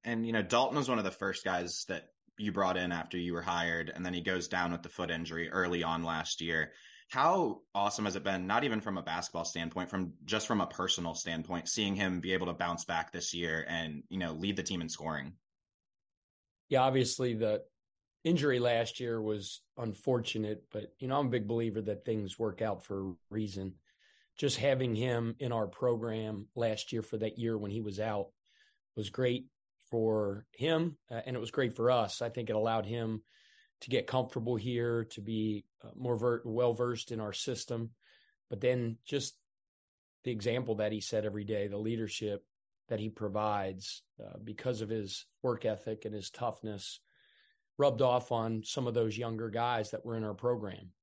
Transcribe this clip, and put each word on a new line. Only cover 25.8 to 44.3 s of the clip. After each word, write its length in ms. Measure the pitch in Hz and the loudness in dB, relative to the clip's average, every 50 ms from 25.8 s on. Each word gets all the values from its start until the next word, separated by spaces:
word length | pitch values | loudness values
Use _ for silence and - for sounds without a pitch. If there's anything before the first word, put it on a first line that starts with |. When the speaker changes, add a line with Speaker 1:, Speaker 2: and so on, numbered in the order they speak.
| 131 123 120 113 113 117 110 113 110 110 110 101 107 - _ | 2 2 2 2 0 -2 -2 -2 -2 -4 -4 -6 -8 -8 _
Speaker 2:
last 360 | 117 117 113 110 - - - | 0 2 2 2 0 -4 -4
year 120 | - 113 107 | -2 -4 -2
for 140 | - - | -2 -4
that 200 | 107 110 110 - | -2 -2 -2 -2
year 180 | 120 117 113 113 | 0 0 0 0
when 140 | 107 104 101 | 0 0 -2
he 120 | 101 113 | -2 -2
was 180 | 110 104 95 95 | -4 -4 -2 -2
out 300 | 107 113 104 104 98 - _ _ _ _ _ _ _ _ _ _ _ _ _ | -2 0 0 -2 -2 -4 _ _ _ _ _ _ _ _ _ _ _ _ _
was 160 | - 107 101 | -6 -6 -6
great 340 | - - 131 123 120 127 - - _ _ _ _ _ _ - _ | 0 2 2 4 2 2 -2 -8 _ _ _ _ _ _ -10 _
for 560 | - 117 110 110 110 110 104 101 98 104 - _ - | 0 2 4 4 4 4 2 0 -2 -4 -8 _ -8
him, 420 | - 131 160 165 160 170 170 143 _ _ _ | -2 2 4 4 4 2 0 -2 _ _ _
uh, 80 | 120 113 - | -8 -8 -4
and 100 | 131 127 | -4 -4
it 40 | 123 | -4
was 120 | 110 113 | -4 -2
great 240 | - - 131 120 120 | 0 2 2 2 2
for 160 | - 113 120 | 4 4 6
us. 300 | 127 120 110 98 - - | 6 6 4 2 0 -4
I 80 | - 117 | -4 -4
think 200 | 117 123 117 107 | -2 -4 -2 0
it 60 | 107 | 2
allowed 300 | 107 107 113 113 113 101 | 2 4 4 2 2 0
him 380 | 101 117 120 117 110 110 107 - _ _ _ - - - - _ _ _ _ | -2 -4 -2 -2 -2 -4 -4 -8 _ _ _ -20 -20 -20 -20 _ _ _ _
to 80 | - - | -4 2
get 180 | 123 120 - | 2 2 2
comfortable 480 | - - 127 123 - - 127 113 120 123 | 4 2 2 2 2 -2 -2 0 0 0
here, 480 | 110 98 123 123 120 117 120 117 117 113 117 | 0 0 0 0 0 2 2 2 0 -2 -4
to 80 | - - | -8 -10
be, 460 | 101 110 113 110 107 110 107 104 - _ _ _ - | -6 -4 0 0 2 0 0 -2 -6 _ _ _ -20
uh, 60 | - - | -18 -12
more 180 | - 127 123 120 | -6 0 0 0
ver-, 260 | 110 113 123 120 117 - | 4 4 2 2 2 -2
well-versed 640 | 120 110 117 123 120 117 117 123 120 120 107 - - | -2 2 4 4 4 4 4 2 0 0 -2 -4 -6
in 80 | 120 110 | -4 -4
our 140 | 110 104 98 | -4 -4 -4
system. 560 | - - - 123 110 - - 123 117 117 117 117 _ _ _ - - _ _ _ _ _ _ | -4 -4 -4 -4 -4 -4 -4 -4 -4 -4 -6 -8 _ _ _ -20 -20 _ _ _ _ _ _
But 120 | - 98 | -6 0
then 380 | 107 123 127 127 120 117 113 113 _ | 2 2 4 4 2 -2 -4 -6 _
just 320 | - 143 139 139 - - _ _ _ _ _ _ _ _ _ _ _ _ _ _ _ _ _ _ | -2 -2 -2 -2 -2 -8 _ _ _ _ _ _ _ _ _ _ _ _ _ _ _ _ _ _
the 80 | 127 | -4
example 440 | 120 107 101 120 117 127 - 113 110 | -4 0 0 2 2 2 0 0 0
that 180 | 104 107 104 110 | 2 2 0 0
he 80 | 107 | -2
set 240 | 101 - - 107 107 | -2 0 0 0 0
every 180 | 107 101 104 101 | 0 -2 -4 -4
day, 240 | 101 110 104 101 | -2 0 0 0
the 100 | 101 101 | -2 -2
leadership 680 | 101 107 110 117 113 113 98 - - 110 107 101 98 _ _ _ _ _ _ _ _ _ | -2 0 0 0 0 -2 -4 -4 -4 -2 -2 -2 -4 _ _ _ _ _ _ _ _ _
that 140 | - 117 107 | -4 -4 -2
he 80 | 107 110 | -2 -4
provides, 920 | 107 - 107 104 98 107 107 107 104 101 98 98 95 92 95 - - - _ _ _ - 107 | -4 -2 -4 0 0 2 2 2 2 2 0 -2 -4 -6 -8 -10 -10 -12 _ _ _ -16 -14
uh, 140 | 101 | -14